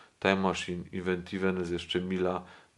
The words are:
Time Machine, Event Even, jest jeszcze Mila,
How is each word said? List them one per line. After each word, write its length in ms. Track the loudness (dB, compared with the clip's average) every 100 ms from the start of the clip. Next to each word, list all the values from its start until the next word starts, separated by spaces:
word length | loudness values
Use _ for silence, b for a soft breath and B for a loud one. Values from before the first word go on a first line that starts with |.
| B _
Time 160 | 2 4
Machine, 480 | 4 0 -2 -6 -6
Event 420 | -4 0 -2 -2
Even, 240 | 0 2 2
jest 140 | 0
jeszcze 280 | -2 -2 -2
Mila, 440 | 0 0 0 0 B B B